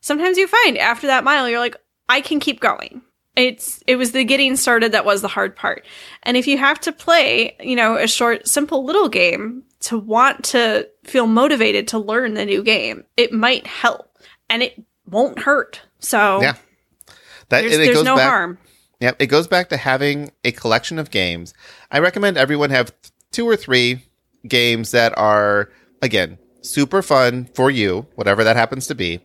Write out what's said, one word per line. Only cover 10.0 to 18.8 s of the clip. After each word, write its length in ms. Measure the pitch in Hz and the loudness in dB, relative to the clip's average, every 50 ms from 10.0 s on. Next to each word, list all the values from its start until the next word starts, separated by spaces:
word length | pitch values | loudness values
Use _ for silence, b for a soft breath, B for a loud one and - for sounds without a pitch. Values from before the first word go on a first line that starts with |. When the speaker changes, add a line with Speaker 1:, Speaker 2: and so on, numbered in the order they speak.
| 202 220 214 226 254 269 262 - - | -4 -2 2 4 4 4 2 0 -8
Speaker 1:
to 440 | - - 254 233 226 214 214 - - _ _ _ | -2 0 0 2 2 0 -2 -4 -6 _ _ _
feel 220 | - - 262 240 226 | -4 -2 0 2 2
motivated 600 | 220 226 254 294 302 247 220 220 202 202 202 220 | 2 2 4 2 2 2 0 0 0 -2 -2 -4
to 80 | - 226 | -6 -6
learn 360 | 208 202 214 240 262 240 214 | -6 -2 -2 -2 -2 -2 -4
the 120 | 214 202 | -6 -4
new 160 | 208 196 208 | -2 -2 -2
game, 440 | - 226 214 196 110 113 110 - - _ _ | 0 0 0 0 -2 -6 -10 -12 -16 _ _
it 160 | - 240 233 | 0 0 0
might 340 | 220 220 214 247 262 - - | 0 0 0 0 0 -2 -4
help 540 | - - - - 240 - - - _ _ b b b b b _ _ | -12 -12 -2 -2 -2 -2 -2 -12 _ _ b b b b b _ _
and 120 | 226 233 | -2 -2
it 220 | 247 - - - 220 _ _ _ _ - | -2 -4 -6 -14 -20 _ _ _ _ -6
won't 300 | 170 208 254 277 240 - | 0 0 0 0 -2 -4
hurt. 400 | - 277 285 285 - - - - - _ _ _ | -2 0 0 0 0 -6 -12 -20 -20 _ _ _
So 420 | - - - 220 208 208 190 196 | -8 -2 0 2 2 2 2 2
Speaker 2:
Yeah. 140 | 202 139 135 - _ _ _ _ _ _ _ _ _ B B B B B B B B B | 2 0 -2 -4 _ _ _ _ _ _ _ _ _ B B B B B B B B B
That, 140 | - 131 | 0 0
Speaker 1:
there's, 120 | 185 233 156 | 2 2 2
Speaker 2:
and 80 | 156 | 4
it 40 | 156 | 4
Speaker 1:
there's 120 | 262 240 151 | 4 4 4
Speaker 2:
goes 60 | 240 | 4
Speaker 1:
no 100 | 262 262 277 | 4 4 4
Speaker 2:
back, 120 | - 277 | 4 4
Speaker 1:
harm. 280 | 254 208 175 175 180 - b b b b | 2 0 -2 -4 -8 -14 b b b b